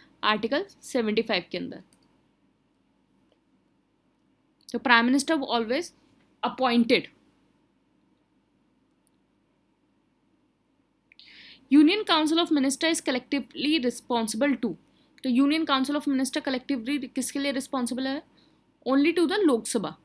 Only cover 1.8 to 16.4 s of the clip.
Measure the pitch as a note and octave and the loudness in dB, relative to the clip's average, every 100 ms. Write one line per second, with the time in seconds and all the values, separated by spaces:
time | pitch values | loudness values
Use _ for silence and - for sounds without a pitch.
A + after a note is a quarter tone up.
1.8 | - - _ _ _ _ _ _ _ _ | -20 -20 _ _ _ _ _ _ _ _
2.8 | _ _ _ _ _ _ _ _ _ _ | _ _ _ _ _ _ _ _ _ _
3.8 | _ _ _ _ _ _ _ _ - A#3 | _ _ _ _ _ _ _ _ -10 -6
4.8 | B3+ A#3 A#3 C#4 C#4+ D#4+ C4+ A#3 A3 C#4 | 4 4 4 2 0 -2 0 -4 -2 -4
5.8 | F4 - _ _ _ _ A#3+ - B3+ A#3+ | -6 -14 _ _ _ _ -8 -2 2 2
6.8 | A#3 G#3 - _ _ _ _ _ _ _ | 4 2 0 _ _ _ _ _ _ _
7.8 | _ _ _ _ _ _ _ _ _ _ | _ _ _ _ _ _ _ _ _ _
8.8 | _ _ _ _ _ _ _ _ _ _ | _ _ _ _ _ _ _ _ _ _
9.8 | _ _ _ _ _ _ _ _ _ _ | _ _ _ _ _ _ _ _ _ _
10.8 | _ _ _ - - - - - _ C#4+ | _ _ _ -20 -20 -20 -20 -20 _ 6
11.8 | D#4 G#4+ G#4+ D#4+ D4+ E4 E4+ D4 C4+ C4+ | 8 4 2 0 2 0 2 2 2 0
12.8 | D#4+ E4 - B3+ - C#4+ - - C#4+ D#4 | 0 0 -2 -4 -2 -4 -4 -4 0 0
13.8 | A#3+ - - A#3 A3 A3 C#4+ B3+ A3 D#3+ | 0 -4 -4 -2 -2 0 0 0 -4 -8
14.8 | _ _ _ _ C4 A#3+ C#4+ D#4+ D#4 C4+ | _ _ _ _ -2 2 2 0 0 0
15.8 | C4 D4 D4 C4+ C4 D4+ | 0 -2 -2 -2 -2 -4